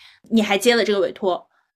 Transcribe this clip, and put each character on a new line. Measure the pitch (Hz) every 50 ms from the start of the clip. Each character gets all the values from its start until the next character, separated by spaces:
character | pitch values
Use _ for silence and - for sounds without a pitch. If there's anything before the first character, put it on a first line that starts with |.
| - - _ _ _ -
你 | 233 226 208
还 | 208 202 196
接 | - 240 240
了 | 233 196
这 | 208 208
个 | 202
委 | 170 -
托。 | - - 208 185 175 - - _ _ _ _ _ _